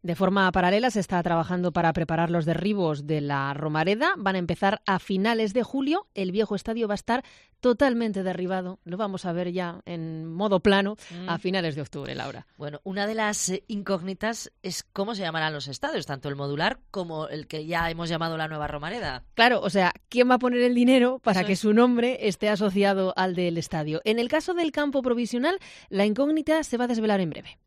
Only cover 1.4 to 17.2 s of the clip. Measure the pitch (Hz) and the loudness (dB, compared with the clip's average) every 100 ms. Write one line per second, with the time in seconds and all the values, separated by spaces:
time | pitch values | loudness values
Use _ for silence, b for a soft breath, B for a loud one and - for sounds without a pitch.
1.4 | 165 180 180 175 170 160 165 160 170 170 | 0 0 0 2 2 2 0 0 2 2
2.4 | 160 165 190 202 170 147 147 156 143 139 | 0 0 0 0 0 0 -2 -2 0 -2
3.4 | 139 139 156 151 165 208 320 381 196 190 | -2 -4 -2 0 2 2 0 0 -2 -2
4.4 | 170 165 196 208 - 185 - 190 214 226 | -2 0 0 0 -2 -2 0 0 0 0
5.4 | 220 226 226 269 269 349 - - 190 190 | 0 0 -2 -2 0 -2 -4 -6 -2 0
6.4 | 214 202 - 226 214 208 - 240 B B | 0 -2 -4 -4 -2 -2 -2 -2 B B
7.4 | B _ 247 240 277 233 226 190 185 180 | B _ 2 4 4 4 -2 -2 -4 -4
8.4 | 180 185 180 190 170 180 208 190 185 170 | -2 -2 -4 -12 -12 -6 -4 -4 -4 -4
9.4 | 180 180 175 170 - 170 160 160 165 165 | -4 -4 -6 -10 -10 -8 -8 -8 -8 -2
10.4 | 208 190 208 196 196 214 - 170 180 170 | 2 4 4 4 2 -6 -14 -12 -6 -4
11.4 | 185 190 170 151 139 147 139 135 135 120 | -2 -2 -2 -6 -8 -10 -10 -8 -8 -10
12.4 | - _ 147 147 196 196 202 220 214 208 | -18 _ -12 -10 -8 -4 -2 0 -2 -2
13.4 | 180 190 - 202 190 190 185 185 214 233 | -4 -4 -6 -8 -2 -4 -4 -4 -6 -6
14.4 | - _ 190 170 - - 202 208 175 160 | -12 _ -10 -10 -10 -6 -4 -4 -4 -2
15.4 | 156 151 135 131 - 262 147 135 147 139 | -2 -4 -8 -6 -4 -4 -6 -6 -6 -4
16.4 | 143 147 185 254 _ 196 175 156 | -4 -2 -2 -4 _ -8 -6 -8